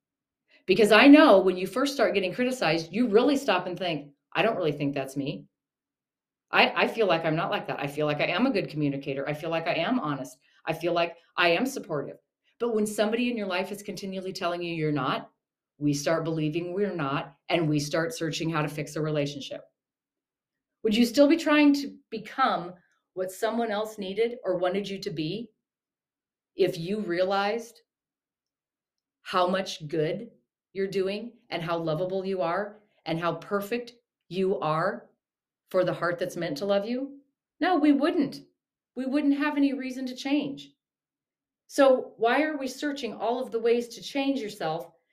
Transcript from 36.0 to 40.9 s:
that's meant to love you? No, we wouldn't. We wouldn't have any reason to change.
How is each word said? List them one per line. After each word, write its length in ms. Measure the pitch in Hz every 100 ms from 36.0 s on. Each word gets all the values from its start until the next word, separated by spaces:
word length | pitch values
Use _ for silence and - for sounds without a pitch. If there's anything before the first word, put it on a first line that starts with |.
| 170 175
that's 180 | 180 -
meant 200 | 165 -
to 80 | 196
love 200 | 202 208
you? 320 | 247 277 - _ _ _ _
No, 180 | 320 349
we 140 | 302
wouldn't. 500 | 262 294 349 - - - _ _ _ _ -
We 100 | 262
wouldn't 320 | 285 285 277
have 200 | 302 294
any 160 | 277
reason 320 | 254 262 247 262
to 100 | -
change. 560 | 277 285 - - - _ _